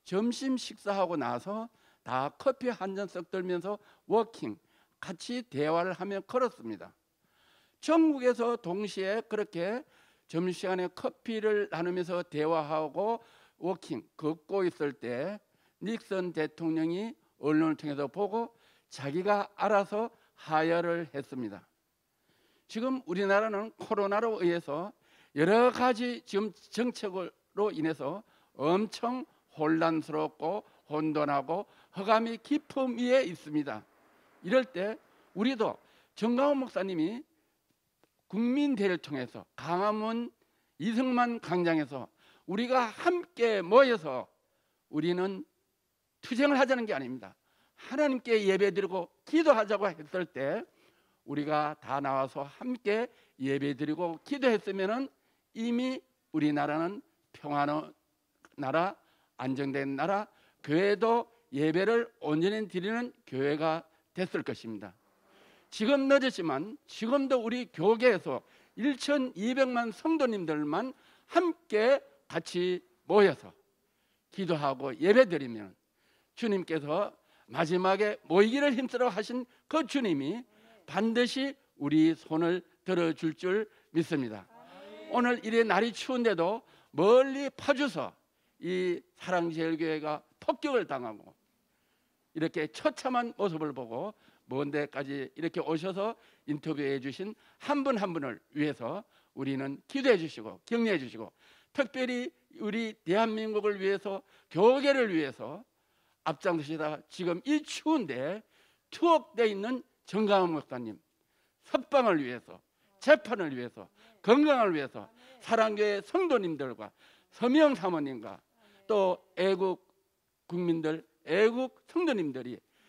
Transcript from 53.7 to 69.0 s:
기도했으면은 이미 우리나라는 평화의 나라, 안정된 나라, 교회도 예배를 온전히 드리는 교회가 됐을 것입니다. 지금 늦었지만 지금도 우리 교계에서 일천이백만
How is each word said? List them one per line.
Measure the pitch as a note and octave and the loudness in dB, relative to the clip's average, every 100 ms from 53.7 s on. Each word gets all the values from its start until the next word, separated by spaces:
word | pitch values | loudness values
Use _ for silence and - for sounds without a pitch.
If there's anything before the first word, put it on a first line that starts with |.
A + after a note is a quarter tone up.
| C3 D3 D#3 F3 D#3+ | -2 -4 -2 -4 -6
기도했으면은 | - C#4 B3+ G#3+ - G3 F#3+ A#3 C#4 - _ _ _ | -8 -4 0 -2 -2 -4 -2 -4 -6 -12 _ _ _
이미 | - A#3 A#3+ B3+ C4 - _ _ | -8 -4 -2 -2 -6 -10 _ _
우리나라는 | D#3 D3+ D3 C#3+ D3+ E3+ G3+ - _ _ | -2 0 0 -2 -2 -4 -6 -14 _ _
평화의 | - D3 C#3+ D3 D3+ D#3 - _ _ _ _ - - | -16 -6 -2 0 -2 -6 -14 _ _ _ _ -20 -8
나라, | C3+ D#3 F#3 A3 _ _ _ - | -2 0 0 -4 _ _ _ -8
안정된 | C3 C3+ C#3 C#3 C#3 C#3 | -6 -4 -4 -4 -4 -2
나라, | E3 G3 G#3 _ _ _ | -2 -2 -4 _ _ _
교회도 | - D#3 G3+ G3+ A3+ A#3 - _ _ | -2 2 2 2 2 2 0 _ _
예배를 | C#3 D#3 E3 G3 A#3 A#3 _ | -2 0 2 2 2 0 _
온전히 | D#3 D#3 F3+ G#3+ G#3 | -2 2 2 0 -4
드리는 | F#3 F#3 A#3 A#3+ - - | -4 -4 -4 -6 -10 -10
교회가 | C3 C#3 D3+ D#3+ D#3+ - _ _ | -4 -2 0 0 -2 -6 _ _
됐을 | - F#3 F3 | -6 -4 -4
것입니다. | - A#2+ A2+ G#2+ G2 - _ _ _ _ - _ _ | -6 -8 -10 -12 -14 -18 _ _ _ _ -20 _ _
지금 | - A3 C#4+ C4+ | -4 2 2 6
늦었지만 | C#4 C4 - E3 C3+ G3 C#4+ _ | 4 4 -2 -4 -4 -6 -12 _
지금도 | - A3+ C#4 C4+ C4 | -8 0 0 2 0
우리 | A3+ B3 A#3 | 0 -4 -6
교계에서 | - F#3 A3+ B3 F#3 D#3 B2+ - _ _ - | -2 2 4 4 4 0 -6 -8 _ _ -4
일천이백만 | B3+ C4 | -2 -2